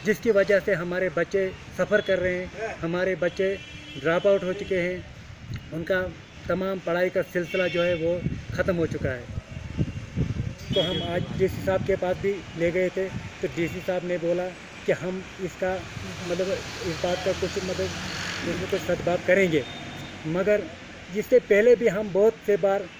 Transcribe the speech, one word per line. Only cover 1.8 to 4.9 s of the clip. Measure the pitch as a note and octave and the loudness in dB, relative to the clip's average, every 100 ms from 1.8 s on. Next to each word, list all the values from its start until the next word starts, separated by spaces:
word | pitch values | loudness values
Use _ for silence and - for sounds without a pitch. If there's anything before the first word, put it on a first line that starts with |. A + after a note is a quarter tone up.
| F3 G3+ | 2 2
कर | G3+ F#3 | 4 2
रहे | F3+ F3+ | 2 -2
हैं, | F3+ F3+ A3 | -6 -8 -8
हमारे | - E3 F3 F#3+ | -6 -2 0 0
बच्चे | F3 F3 - F#3+ G3 - - - C#3 | 2 -2 2 0 0 -8 -14 -12 -4
ड्रॉप | C#3+ F3 G3+ | 0 4 4
आउट | G3 | 4
हो | F3+ | 2
चुके | F#3+ G3+ F#3 | -4 -2 0
हैं, | F3 | 0